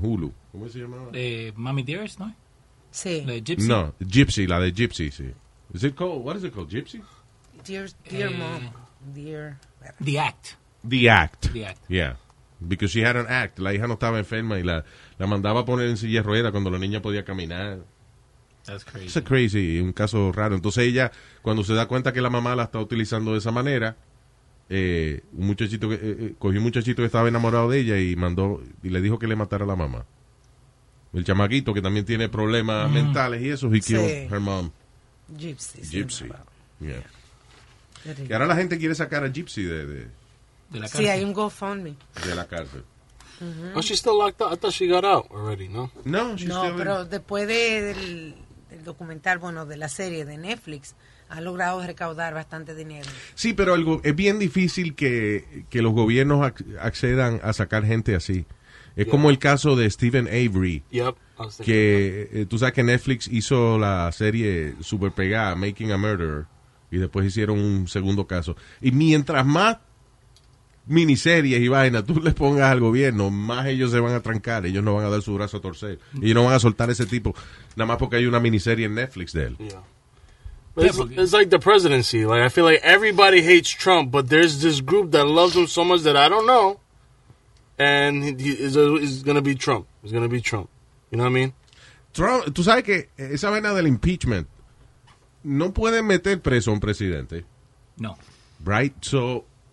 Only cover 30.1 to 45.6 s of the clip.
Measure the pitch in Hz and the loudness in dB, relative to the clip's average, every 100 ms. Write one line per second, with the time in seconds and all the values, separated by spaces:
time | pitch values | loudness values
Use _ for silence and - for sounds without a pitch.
30.1 | _ _ _ _ _ _ _ _ _ _ | _ _ _ _ _ _ _ _ _ _
31.1 | 90 87 98 101 135 135 101 95 104 98 | -6 0 2 2 0 0 -2 0 -2 -2
32.1 | 113 113 98 107 117 113 107 107 143 147 | -2 -2 -2 0 0 0 -2 0 2 2
33.1 | 139 127 117 131 143 127 110 101 110 104 | 0 -2 -4 -6 -4 2 2 4 0 0
34.1 | - 85 101 101 95 85 - _ _ _ | -2 -6 -4 -4 -4 -6 -10 _ _ _
35.1 | _ - 156 165 135 - - 78 85 127 | _ -20 -16 -14 -14 -16 -16 -10 -8 -8
36.1 | - 64 - 67 _ _ _ 78 64 64 | -10 -14 -18 -20 _ _ _ -12 -12 -14
37.1 | - _ _ _ - - _ _ - 156 | -20 _ _ _ -20 -20 _ _ -20 -16
38.1 | 139 135 110 147 170 180 170 160 160 151 | -14 -8 -4 -2 0 -2 -4 -4 -4 -4
39.1 | 147 139 131 - - 90 80 71 71 58 | -4 -6 -8 -10 -8 -8 -8 -10 -12 -16
40.1 | 60 _ _ _ _ _ 110 107 - 214 | -20 _ _ _ _ _ -14 -10 -2 -2
41.1 | 190 202 196 208 - 196 202 175 143 - | 0 -4 -4 -6 -6 -10 -10 -12 -16 -18
42.1 | - 90 87 85 85 71 67 62 _ _ | -12 -8 -8 -8 -12 -12 -16 -20 _ _
43.1 | _ - - 175 160 175 190 220 - - | _ -20 -18 -16 -14 -10 -8 -4 -2 2
44.1 | 208 208 - - 170 208 170 370 180 196 | 2 2 0 -4 -2 -4 -2 2 2 4
45.1 | 170 - 104 107 101 | 2 0 -8 -8 -8